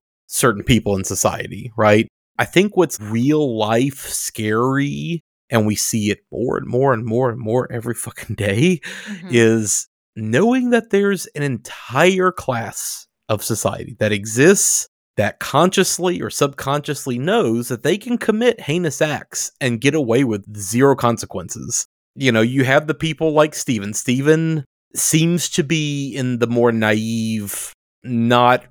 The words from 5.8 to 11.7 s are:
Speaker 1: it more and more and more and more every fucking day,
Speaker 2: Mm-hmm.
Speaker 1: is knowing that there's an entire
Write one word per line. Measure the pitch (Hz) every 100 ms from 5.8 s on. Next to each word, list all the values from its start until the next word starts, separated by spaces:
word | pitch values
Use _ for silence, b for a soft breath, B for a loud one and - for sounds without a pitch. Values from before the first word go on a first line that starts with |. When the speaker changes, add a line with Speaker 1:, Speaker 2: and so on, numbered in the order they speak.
| - 113 104
Speaker 1:
it | 98 _
more | - 123 -
and | 104
more | 123 139
and | 113 110
more | 117 127
and | 117
more | 110 123 -
every | 120 120
fucking | 113 104 - - 104
day, | 101 104 175 175 B B B
Speaker 2:
Mm-hmm. | 190 180
Speaker 1:
is | 120 113 113 104 - - _ _ 113
knowing | 107 123 226 262 247
that | 233 226
there's | 202 202 196 - 151
an |
entire | 143 117 -